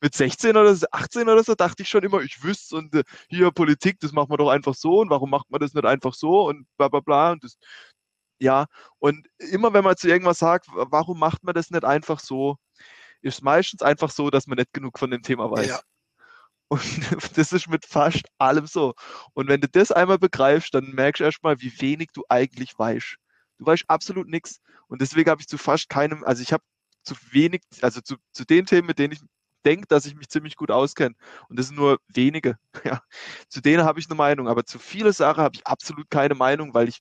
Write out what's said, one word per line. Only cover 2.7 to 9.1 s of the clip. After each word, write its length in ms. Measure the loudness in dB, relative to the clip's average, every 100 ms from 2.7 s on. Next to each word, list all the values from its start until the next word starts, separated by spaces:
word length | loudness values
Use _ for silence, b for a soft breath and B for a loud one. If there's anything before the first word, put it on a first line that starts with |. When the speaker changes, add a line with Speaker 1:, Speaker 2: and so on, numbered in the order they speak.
| -12
Speaker 1:
und, 180 | -2
äh, 100 | -2 B B B
hier 220 | 0 2
Politik, 500 | 2 2 2 0 -2
das 120 | -4
macht 160 | -2 0
man 80 | 0
doch 120 | 2
einfach 240 | 2 0
so 260 | -2 2 2
und 100 | 4
warum 200 | 0 0
macht 200 | -4 -4
man 100 | -6
das 140 | -4
nicht 100 | 0
einfach 300 | 0 0 -2
so 340 | -4 2 2 2
und 180 | -4 -8 -2
bla, 120 | 0
bla, 120 | 0
bla 320 | 0 2 2
und 120 | 0
das, 120 | -10 -20 B B B _ _ _ _ -2
ja. 260 | 0 2 0 b b _
Und 300 | -2